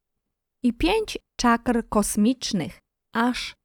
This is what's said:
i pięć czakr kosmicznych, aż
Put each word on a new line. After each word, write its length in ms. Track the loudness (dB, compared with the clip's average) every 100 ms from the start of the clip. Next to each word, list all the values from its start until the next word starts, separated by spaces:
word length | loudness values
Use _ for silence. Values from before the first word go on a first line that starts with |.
| _ _ _ _ _ _
i 100 | -2
pięć 460 | 0 0 0 -2 -10 -14 -2
czakr 520 | 2 2 0 -2 0
kosmicznych, 880 | 0 0 2 2 0 -4 -4 -6 -10 _ _ _
aż 400 | -2 0 -2 -8 -14